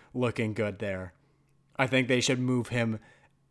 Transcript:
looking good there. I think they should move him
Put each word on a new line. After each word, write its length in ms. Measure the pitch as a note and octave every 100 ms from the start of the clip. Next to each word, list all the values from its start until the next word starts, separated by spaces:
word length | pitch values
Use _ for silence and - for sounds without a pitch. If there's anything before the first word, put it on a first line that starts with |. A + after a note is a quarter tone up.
| -
looking 400 | B2+ B2 A#2 A2
good 260 | G#2+ G#2 F#2+
there. 340 | G#2 F#2 F2+ _ _ _ _ _ _ -
I 120 | C3
think 200 | C3 B2+
they 140 | B2
should 180 | B2 B2+
move 300 | B2+ B2 A2+
him 300 | B2 A#2 G#2+ - - _ _ _